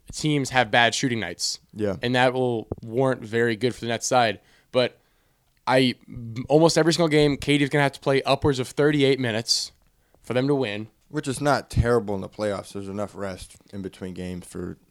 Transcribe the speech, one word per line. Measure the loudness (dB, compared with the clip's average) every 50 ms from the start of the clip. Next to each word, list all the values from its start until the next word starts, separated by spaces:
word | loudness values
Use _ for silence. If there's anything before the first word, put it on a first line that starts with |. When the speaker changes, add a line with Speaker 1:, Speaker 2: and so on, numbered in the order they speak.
| _ -16
Speaker 1:
teams | -12 -6 -4 -2 0 -2 -2 0
have | 2 2 2 4
bad | 4 4 4 4 2
shooting | 0 -2 -2 -2 -2
nights. | -4 -6 -8 -6 -6 -6 -6 -8 _ _ -8
Speaker 2:
Yeah. | -4 -4 -4 -4 -2
Speaker 1:
And | -2 0 2
that | 4 4 4 2
will | 0 -2 0 -2 -4 -6 -8 -12 -12
warrant | -10 -6 -2 0 0 0 0 -2
very | -6 -4 0 0 2 2 0
good | 0 -2 -2 -2
for | -2
the | -6 -4
Nets | -4 -4 -2 2
side. | 2 4 4 2 0 -4 _ _ _ _ _ _
But | 0 0 0 0 -2 _ _ _ _ _ _ _ _ _ _ _ _ _ -2 2
I, | 2 4 4 2 0 _ -10 -18 -16 -14 -12 -12 -10 -10 -2 2
almost | 4 6 6 6 4 4
every | 2 2 4
single | 2 2 4
game, | 4 4 4 4 2 0
K | 0 0 2 2
D's | 2 2
gonna | 2 2 2
have | 0 -2
to | -2
play | -2 0 0 0 2
upwards | 2 0 2 2 0 0 0
of | -4 -6
thirty-eight | -2 0 2 2 4 4 4 2 2 2
minutes | 0 -2 -2 -4 -2 -2 -2 -2 -2 -6 _ _ _ _ _ _ _ _ _ _ _
for | -4 -2
them | 0 2 2
to | 0
win. | 0 0 -2 -4 -6 -8 -12 _ _ _ _
Speaker 2:
Which | -10 -8 -6 -6
is | -6 -2
not | 0 0 0 0 0 -4
terrible | -2 0 2 2 2 2 0 -2 -6
in | -6
the | -6 -10
playoffs. | -8 -4 -4 -4 -4 -4 -8 -10 -12
There's | -12 -10 -8
enough | -6 -6 -8 -8 -8
rest | -10 -10 -8 -8 -10 -14 -18 -20 -20 _ _
in | -14 -12
between | -12 -12 -12 -12 -14 -12 -10
games | -10 -10 -10 -10 -10 -12 -14
for | -12 -12 -10 -10 -12 _ _ _